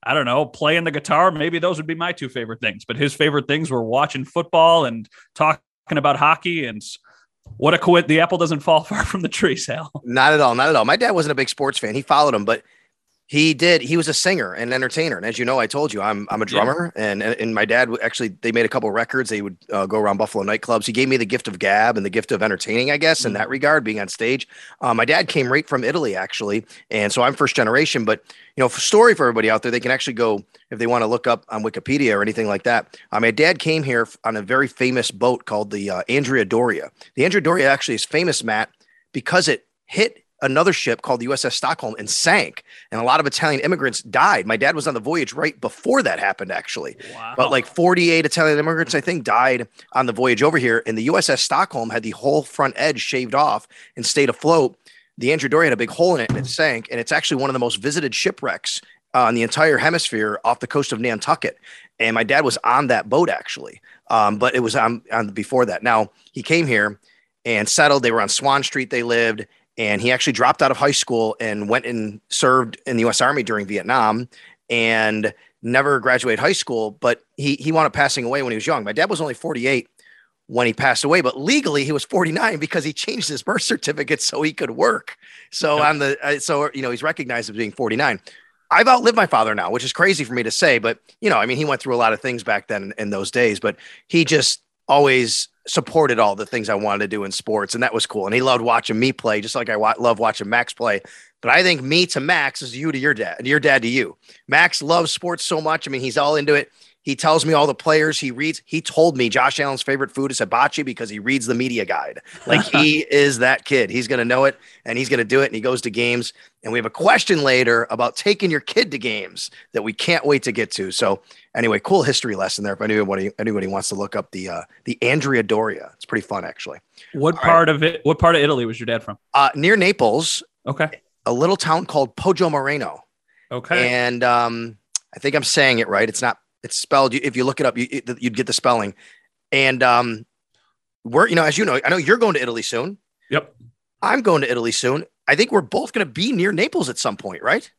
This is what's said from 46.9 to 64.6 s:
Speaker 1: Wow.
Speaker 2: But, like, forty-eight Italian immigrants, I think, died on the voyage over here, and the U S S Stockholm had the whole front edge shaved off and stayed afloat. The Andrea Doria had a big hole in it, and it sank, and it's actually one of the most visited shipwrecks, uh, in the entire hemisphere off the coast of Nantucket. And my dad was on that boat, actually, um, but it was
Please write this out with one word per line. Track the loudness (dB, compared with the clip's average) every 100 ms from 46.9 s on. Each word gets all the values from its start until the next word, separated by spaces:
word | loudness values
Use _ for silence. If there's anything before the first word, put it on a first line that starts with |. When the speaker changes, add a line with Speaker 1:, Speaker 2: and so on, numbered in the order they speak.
| -14 -20
Speaker 1:
Wow. | -14 -10 -2
Speaker 2:
But, | 0
like, | 0 -2
forty-eight | 0 2 4 4 2 0
Italian | 2 2 2
immigrants, | 0 -2 -2
I | -2
think, | -2 -4
died | 0 2 2 0 -4 -14 -6
on | -2 -2
the |
voyage | 0 0 4
over | 2 2
here, | 2 0 -2
and | -2
the |
U | 0 0
S | 0
S | 0
Stockholm | 0 0 -2 -4 -4
had | -6
the | -6
whole | -4 0 0
front | -2 -2 -2 0
edge | -2 -2
shaved | -4 -4 -2
off | 0 0 0 -6 -20 -20 -8
and | -4
stayed | 0 0
afloat. | 0 2 4 2 -2 _ -20 _ -4
The | -2
Andrea | 0 2
Doria | 2 2
had |
a | 2
big | -2
hole | 0 2
in | 2
it, | 0
and | -4
it | -4
sank, | -2 -2 -2 -6
and | -8
it's | -2
actually | -2 0 -2
one | -2
of |
the | -2
most | -2 -2
visited | -4 -4 -4
shipwrecks, | -2 -4 -2 -6 -6 -8 -10 _ _ _
uh, | 2 4
in | 2
the |
entire | 0 2 4 4
hemisphere | 2 0 -4 -4 -4 -2
off | -2 -2
the | -2
coast | -4 -2
of | -4
Nantucket. | -4 -4 -2 -2 -2 -8 -20 -20 -20 _
And | -2
my | 0 2
dad | 2
was | 2 0 0
on | 2 2
that | -2 0
boat, | 0 0
actually, | -2 -8 -14 -14 -18 _ -20 _
um, | 2 2 2
but | 0
it |
was | 0